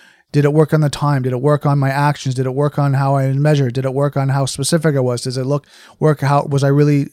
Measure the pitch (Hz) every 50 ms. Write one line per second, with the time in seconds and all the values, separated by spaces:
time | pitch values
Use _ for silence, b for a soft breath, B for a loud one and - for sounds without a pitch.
0 | b b b b b b - 147 143 147 147 156 156 - 160 156 151 143 - -
1 | 143 143 147 135 127 127 127 123 131 147 147 143 - 147 143 143 135 135 135 143
2 | 143 147 143 - - 135 123 131 131 131 127 139 147 147 - - 143 143 135 135
3 | 139 139 139 139 135 135 135 139 147 151 151 139 139 123 120 135 131 135 127 135
4 | 143 147 - 143 135 135 135 139 139 131 - - 139 - 170 165 156 160 143 135
5 | 127 123 123 120 - 131 123 131 127 131 143 143 - B B B B B B B
6 | 151 156 147 - 143 135 143 143 - - 143 139 139 139 139 143 147 147 147 143
7 | 139 -